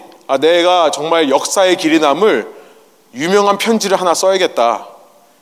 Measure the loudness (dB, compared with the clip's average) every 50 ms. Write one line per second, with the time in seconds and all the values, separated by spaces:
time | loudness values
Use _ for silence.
0 | -14 -20 -20 -20 -6 -4 -4 0 2 2 2 2 2 2 2 2 2 0 -2 -4
1 | -4 -2 0 0 0 2 0 0 -2 -2 -2 0 2 2 0 0 0 0 0 2
2 | 2 2 0 2 2 0 0 0 -2 -6 -12 -20 -20 -20 -20 -20 _ _ _ _
3 | _ _ -12 -8 -4 0 0 2 2 2 0 -2 0 -2 -2 -2 0 -2 -2 0
4 | 0 -2 -2 0 0 0 0 0 0 -2 0 0 0 0 0 -2 -8 -14 -20 -20
5 | -20 _ _ _ _ _ _ _